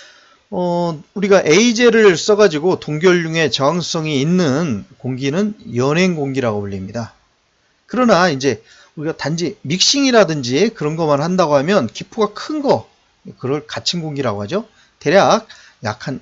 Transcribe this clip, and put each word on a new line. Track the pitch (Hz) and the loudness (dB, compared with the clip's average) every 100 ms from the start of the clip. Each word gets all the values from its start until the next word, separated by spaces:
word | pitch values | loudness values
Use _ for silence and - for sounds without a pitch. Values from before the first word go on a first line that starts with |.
| - _ _ _ _ | -20 _ _ _ _
어, | 190 175 175 170 156 - | -4 -2 -2 -2 -6 -10
우리가 | 202 190 190 156 | -6 2 4 6
에이제를 | 165 240 226 240 226 208 165 | 4 4 4 4 6 4 4
써가지고 | - 208 208 151 180 165 | 2 4 4 2 0 -2
동결융의 | - 151 185 175 160 165 156 | -4 0 2 2 0 -2 -2
저항성이 | - 135 175 156 170 156 143 | 0 0 0 -4 -6 -2 -2
있는 | 147 185 160 135 170 101 95 _ | 0 2 2 0 -2 -4 -8 _
공기는 | 127 127 139 160 214 208 - 120 | -8 -4 -4 -2 -4 -6 -8 -2
연행 | 135 156 185 165 | 0 2 0 0
공기라고 | 139 131 120 104 | -4 -2 -2 -4
불립니다. | 101 98 95 113 110 _ _ _ _ _ _ _ _ | -6 -8 -10 -10 -12 _ _ _ _ _ _ _ _
그러나 | 240 247 170 180 | 0 2 4 2
이제 | 135 139 113 _ - _ - | 0 -2 -2 _ -20 _ -10
우리가 | 151 156 | -8 -6
단지 | 185 165 170 - | -6 -4 -6 -6
믹싱이라든지 | 131 185 - 277 269 233 180 151 120 135 226 - | -6 -2 0 2 2 4 2 0 -2 0 0 0
그런 | 151 160 | -6 -2
것만 | 156 143 | 0 0
한다고 | 165 185 160 143 | 0 0 2 2
하면 | 147 202 117 | 2 0 0
기포가 | - - - 208 | -6 -12 -4 -4
큰 | - - 302 | -4 -8 -4
거, | 269 117 - _ _ _ - - | 0 0 -2 _ _ _ -20 -10
그걸 | 123 147 147 | -6 -6 -6
갇힌 | 120 - 175 | -8 -6 -6
공기라고 | 156 139 123 101 | -6 -4 -4 -4
하죠. | 101 185 233 _ _ _ | -6 -6 -8 _ _ _
대략 | 143 185 139 214 226 - - _ | 2 4 4 2 -2 -18 -20 _
약 | 107 110 - | -8 -8 -10
한 | 127 | -12